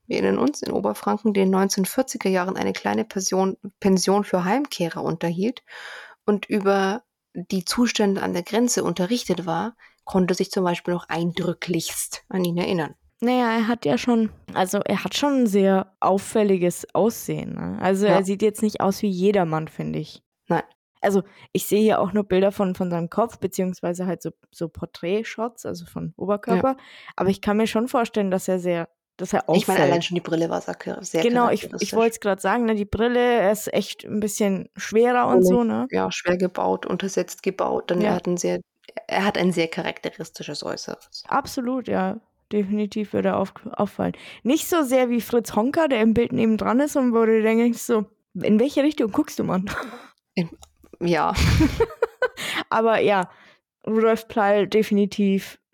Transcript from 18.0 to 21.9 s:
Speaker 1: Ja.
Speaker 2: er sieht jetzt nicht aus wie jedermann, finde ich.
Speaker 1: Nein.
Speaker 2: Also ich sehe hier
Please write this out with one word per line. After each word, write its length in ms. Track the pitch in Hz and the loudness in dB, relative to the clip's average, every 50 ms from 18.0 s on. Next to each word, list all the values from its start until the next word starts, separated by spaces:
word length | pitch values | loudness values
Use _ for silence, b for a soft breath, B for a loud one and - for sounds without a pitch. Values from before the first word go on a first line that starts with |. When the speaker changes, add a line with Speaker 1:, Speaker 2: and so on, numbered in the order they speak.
| 202 | 4
Speaker 1:
Ja. 100 | 208 180 190 | 4 4 4
Speaker 2:
er 60 | 190 | 4
sieht 180 | 185 202 190 214 | 2 0 2 0
jetzt 200 | 214 208 - 220 | 0 0 2 -2
nicht 180 | 214 - - | -2 0 0
aus 220 | - 196 196 - - | 0 0 0 0 -2
wie 60 | 208 | -2
jedermann, 560 | 190 180 185 202 202 202 175 165 156 156 160 | -2 2 2 4 4 4 2 2 0 -4 -4
finde 320 | 156 - - 156 156 156 156 | -6 -8 -8 -8 -6 -6 -6
ich. 240 | 156 - - - _ _ _ _ _ | -8 -8 -14 -20 _ _ _ _ _
Speaker 1:
Nein. 160 | - 175 160 - - _ _ _ _ _ - | -2 -2 -2 -2 -4 _ _ _ _ _ -2
Speaker 2:
Also 220 | - 202 196 196 185 B B B B B B | 0 2 2 2 0 B B B B B B
ich 140 | 190 - | -6 -2
sehe 140 | - 180 208 | 0 2 4
hier 200 | 220 214 | 4 4